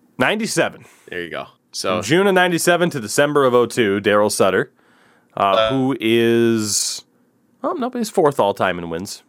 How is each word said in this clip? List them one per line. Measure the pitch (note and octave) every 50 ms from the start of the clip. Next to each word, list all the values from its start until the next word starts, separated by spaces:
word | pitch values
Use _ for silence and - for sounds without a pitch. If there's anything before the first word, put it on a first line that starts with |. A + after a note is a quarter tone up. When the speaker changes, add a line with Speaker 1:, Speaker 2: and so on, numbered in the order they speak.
| _ _ _ -
Speaker 1:
Ninety-seven. | B2+ C#3+ G3 G#3+ A3+ F#3 - D#3+ C#3 G2+ - - - - _ _ - -
Speaker 2:
There | - F2
you | E2+ E2
go. | D2 C#2 C2+ - _ _ _ _
So | - - - F#2+ F#2
Speaker 1:
From | F2+ F#2
June | G#2 D3+ F#3 G3
of | G3+ F#3+
ninety-seven | F#3 F3+ F3+ F3 D#3 - F#3 F3 E3 F3 E3+
to | - C#3
December | G#2+ G2+ - - D3 D3 D3 D3 C3+
of | B2+ A#2+
oh | B2 A#2+
two, | A2+ - C3 A#2 G2+ G2 G#2
Daryl | G2 G#2+ G#2 G#2 G#2 G#2+
Sutter, | - - A2 F#2+ F#2 G#2 C#3+ - _ _ _ _ _ _ _ _ _ _ _ _ -
uh, | -
Speaker 2:
Uh, | G2 G2 G2 A2 A2 A2
Speaker 1:
who | C3 C3+ C3 C3 C#3 -
is, | - A2 A#2 A#2 A#2 A#2 A#2 A#2 A#2 A#2 A#2 A2 G#2+ G#2 G2+ - - - - - - _ _ _ _ _ _ _ _ _ _ _
oh, | - D4
nope, | F#4+ D#4+ A#3 B3+ B3+
he's | B3 A3+ -
fourth | - G3+ E3 C#3+ C#3 -
all-time | A2 G2+ G2+ - A2 F#2+ F2 F2
in | E2+ E2+
wins | E2 E2+ F#2+ G#2 - - _